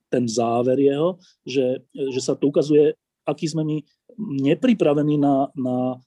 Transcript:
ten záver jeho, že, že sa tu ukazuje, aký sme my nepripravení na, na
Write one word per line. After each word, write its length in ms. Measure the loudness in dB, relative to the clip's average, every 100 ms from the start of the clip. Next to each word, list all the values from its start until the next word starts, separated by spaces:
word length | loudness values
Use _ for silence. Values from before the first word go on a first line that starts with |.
| _
ten 160 | -2 -2
záver 540 | -2 0 0 0 2
jeho, 400 | 2 2 -2 -4 _ _
že, 400 | -6 -2 -2 -4 -10
že 280 | -8 -6 -4
sa 140 | -4
tu 140 | -2 0
ukazuje, 480 | 0 2 4 4 0 _ _ -8
aký 200 | -6 -4
sme 120 | -4 -4
my 120 | -4 -8 _ _ -12
nepripravení 1040 | -8 -2 0 2 2 2 2 2 2 2
na, 320 | 2 2 -2
na 480 | -4 -4 -2 -4 -6